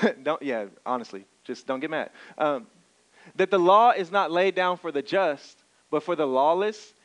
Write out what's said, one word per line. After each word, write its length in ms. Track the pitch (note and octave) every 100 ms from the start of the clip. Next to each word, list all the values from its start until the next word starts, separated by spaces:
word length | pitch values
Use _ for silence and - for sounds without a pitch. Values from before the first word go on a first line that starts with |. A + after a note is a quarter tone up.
| G#3 -
don't, 180 | C#3 D#3
yeah, 240 | C#3 A2+ G2+ - -
honestly, 380 | B2+ A2 F#2+ G2 _ -
just 200 | A#2+ -
don't 140 | C3
get 100 | D#3
mad. 200 | D#3 - - - -
Um, 300 | D3+ C3+ A2 _ _ _ _ _ E3+ -
that 140 | F#3+
the 80 | G3
law 320 | F3 G3+ A#3+
is 200 | G3 E3+
not 200 | G3+ D#3+
laid 240 | F3 G3 F3+
down 200 | F3+ F3+
for 160 | E3+
the 100 | C#3+
just, 600 | C3+ F#3+ F3 C#3 - - _ _ _
but 140 | D3+
for 140 | F3 D#3+
the 100 | C#3+
lawless 680 | C3 D3 F3+ G#3 G#3+ - _